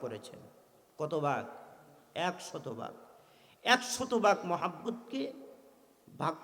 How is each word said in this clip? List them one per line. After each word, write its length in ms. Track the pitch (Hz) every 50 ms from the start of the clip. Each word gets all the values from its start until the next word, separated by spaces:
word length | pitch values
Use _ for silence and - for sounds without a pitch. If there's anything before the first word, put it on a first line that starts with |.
করেছেন। 400 | - 123 113 104 - - - - - - - - - - - - - _ _ -
কত 140 | 151 147 170 156 147
ভাগ? 180 | 143 135 117 101 - - - - - - - - - - - - - - - 170 185
একশত 380 | 180 175 - - - 156 143 139 113 113
ভাগ। 140 | - - - - - - - - - - - - - - - - -
একশত 480 | 220 247 247 - - - - 254 - 254 226 202
ভাগ 120 | 208 196 190 185
মহাব্বতকে 800 | 180 175 147 165 185 170 - - 233 233 - - - - 269 277 269 - - - - - - - - - - - - - _ _ - - -
ভাগ 160 | 147 156 156 -